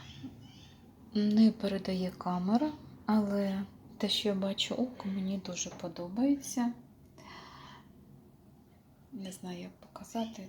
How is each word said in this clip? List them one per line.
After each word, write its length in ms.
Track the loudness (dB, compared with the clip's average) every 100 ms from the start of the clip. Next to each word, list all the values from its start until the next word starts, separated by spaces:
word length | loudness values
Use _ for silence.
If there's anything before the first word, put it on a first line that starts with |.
| -16 -14 -14 -14 -18 -20 -20 -20 -20 -20 -4
Не 380 | 0 6 8 8
передає 600 | 8 0 -2 0 0 -2 -2
камера, 540 | -2 0 4 4 4 -2 -12 -6 2
але 560 | 4 4 2 2 0 -4 -10 -18 -4
те, 100 | 0
що 200 | 2 2
я 60 |
бачу 400 | 2 0 0 -2
око, 340 | 0 -2 -2 -4
мені 320 | -2 -2 -2 -4
дуже 240 | -6 -6
подобається. 1040 | -6 -8 -6 -4 2 4 4 0 0 0 -2 -12 -20 -20 -20 -18 -18 -18 -18 -18 -20 -20 -20 -20 -20 -20 -20 -20 -20 -20 -20 -20 -20 -14
Не 200 | -10 -10
знаю, 280 | -8 -10 -8
як 100 | -10
показати, 800 | -14 -18 -16 -6 -4 -4 -6